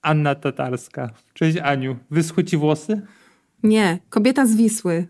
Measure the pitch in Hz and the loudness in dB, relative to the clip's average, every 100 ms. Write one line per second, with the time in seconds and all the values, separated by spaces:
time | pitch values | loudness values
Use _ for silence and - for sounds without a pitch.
0 | 151 156 147 139 143 135 131 127 - - | 0 0 0 -2 -4 -4 -6 -6 -10 -10
1 | 123 110 _ - 160 165 143 139 131 123 | -10 -12 _ -2 -2 0 0 -2 -2 -8
2 | _ 151 165 - 180 160 151 151 - 214 | _ -2 0 -2 -2 0 0 0 -2 -6
3 | - _ _ _ _ _ 214 220 202 170 | -6 _ _ _ _ _ 2 4 2 0
4 | _ 226 214 269 254 220 226 220 180 170 | _ 0 2 2 2 4 2 0 -2 -2
5 | 175 | -4